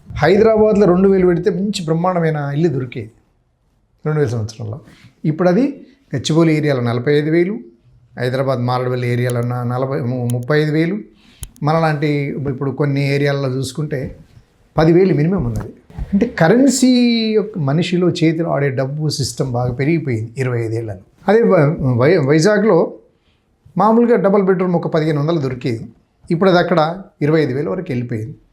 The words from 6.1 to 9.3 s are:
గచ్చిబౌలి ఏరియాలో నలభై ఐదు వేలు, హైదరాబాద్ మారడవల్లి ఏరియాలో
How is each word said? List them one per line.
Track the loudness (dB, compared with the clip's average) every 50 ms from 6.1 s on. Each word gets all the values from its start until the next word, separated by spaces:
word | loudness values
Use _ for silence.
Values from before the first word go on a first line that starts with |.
| -8
గచ్చిబౌలి | -6 -2 0 2 4 4 4 2
ఏరియాలో | 2 0 0 0 0
నలభై | 0 -2 -2 -2 0 0 0
ఐదు | 2 2 2
వేలు, | 2 2 0 0 -2 -6 -10 -16 -20 _ _ _ _ _ _ _ _ -6
హైదరాబాద్ | -4 -2 -2 -2 -2 -2 -2 -2
మారడవల్లి | -2 -2 -2 -2 -2 -2 -2 -2 -2 -2
ఏరియాలో | -2 -2 -2 -2